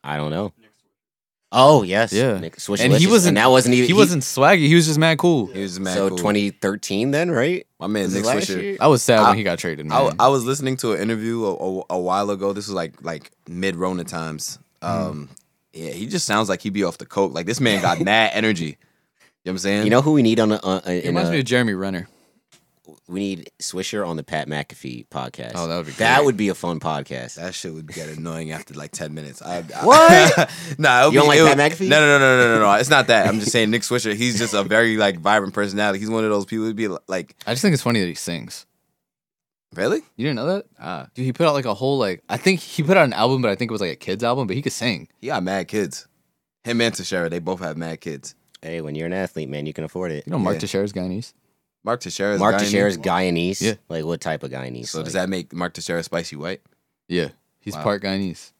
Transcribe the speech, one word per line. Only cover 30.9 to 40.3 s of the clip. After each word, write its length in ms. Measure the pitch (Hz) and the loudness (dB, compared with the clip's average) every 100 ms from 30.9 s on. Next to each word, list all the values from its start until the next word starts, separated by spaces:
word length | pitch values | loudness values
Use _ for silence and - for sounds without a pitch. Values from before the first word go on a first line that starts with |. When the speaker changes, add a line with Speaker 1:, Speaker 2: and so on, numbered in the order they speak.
| 123 | 6
Speaker 3:
it 20 | 143 | 6
would 80 | |
Speaker 1:
You 60 | 131 | 6
don't 100 | 147 | 6
Speaker 3:
be, 100 | 147 | 8
Speaker 1:
like 120 | 160 | 6
Speaker 3:
it 40 | 139 | 6
Speaker 1:
Pat 0 | |
Speaker 3:
would, 160 | 147 165 | 2 0
Speaker 1:
McAfee? 100 | 190 | 2
Speaker 3:
no, 120 | 151 | 4
no, 180 | 147 143 | 6 6
no, 180 | 135 127 | 6 6
no, 0 | 120 | 6
no, 100 | 113 | 4
no, 80 | 104 | 4
no. 60 | |
It's 160 | 104 127 | 4 4
not 160 | 147 120 | 4 6
that. 200 | 113 92 | 4 4
I'm 100 | 107 | 0
just 140 | 104 | 0
saying 180 | 120 107 | 0 2
Nick 120 | 117 | 0
Swisher, 320 | - 123 107 | -2 -2 -2
he's 240 | 104 123 110 | -2 -2 -2
just 160 | 117 | -2
a 80 | 104 | -2
very, 320 | 95 107 117 107 | 2 2 2 2
like, 220 | 101 87 | 0 0
vibrant 360 | 87 107 98 | 2 2 0
personality. 460 | 104 101 101 104 98 | -4 -4 -2 -2 -2
He's 100 | 107 | -4
one 140 | 113 | -2
of 60 | 110 | 0
those 160 | 104 98 | -2 -2
people 180 | 110 | -6
who'd 100 | 110 107 | -6 -4
be 120 | 107 | -6
li-, 100 | 85 - | -6 -8
like, 300 | 92 82 _ - | -8 -8 _ -8
Speaker 2:
I 60 | |
just 100 | 123 | -2
think 120 | 202 | 0
it's 80 | 147 | 0
funny 180 | 120 117 | 0 -2
that 60 | 87 | -2
he 80 | |
sings. 520 | 80 - 85 - - _ _ _ _ _ _ _ _ _ _ _ | -6 -8 -10 -10 -18 _ _ _ _ _ _ _ _ _ _ _
Speaker 3:
Really? 240 | 82 110 311 _ - | -6 -4 -4 _ -8
Speaker 2:
You 80 | |
didn't 100 | 135 | -6